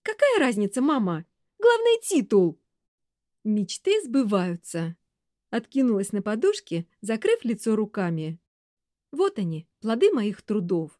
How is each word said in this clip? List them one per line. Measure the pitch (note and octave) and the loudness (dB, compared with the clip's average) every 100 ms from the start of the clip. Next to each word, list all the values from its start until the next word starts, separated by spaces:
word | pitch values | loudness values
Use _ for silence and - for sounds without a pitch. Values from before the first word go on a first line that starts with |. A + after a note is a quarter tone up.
"Какая | - G#4+ C#5+ A4+ | -8 0 2 4
разница, | C4 G3+ G3+ C4 | 2 0 -2 0
мама? | C#4 C#4+ F#3+ D#3+ E3+ _ _ _ | 0 0 0 -2 -8 _ _ _
Главное, | A4+ A#4 A#4 A4+ | 2 4 2 2
титул!" | - F4 G3 G#3 F3 D3+ _ _ _ _ _ _ _ _ G#3+ | 2 -2 2 4 4 0 _ _ _ _ _ _ _ _ -2
"Мечты | G#3+ G3 - - G#4+ | -2 -2 -6 0 0
сбываются!" | D#4+ C4 A3+ G3+ F3+ F3 - E3 E3 E3+ _ _ _ _ _ | 0 0 0 0 -2 -6 -8 -6 -6 -8 _ _ _ _ _
Откинулась | - - C4+ B3+ G3+ G3+ | -8 -4 0 2 0 -2
на | G#3 | -4
подушке, | G3+ A3 F#4+ G#4 - E3+ E3+ _ | -4 0 0 0 -4 -8 -8 _
закрыв | G3 A3 D#4 A#4 | -6 -2 0 0
лицо | A#3 A#3 - G#3+ | 0 -4 -2 0
руками. | G#3+ - F3+ D#3+ D#3 E3 _ _ _ _ _ _ _ | -2 -4 -4 -4 -6 -10 _ _ _ _ _ _ _
"Вот | C#4+ G4 G4 | -2 -2 0
они, | F3+ D#3+ - _ | -4 -6 -12 _
плоды | G#3+ A#3 G4 | -4 2 4
моих | E4 G#3 G#3 | 4 -2 -6
трудов. | - G#3+ F3 F3+ D#3 _ | -4 -4 -2 -4 -4 _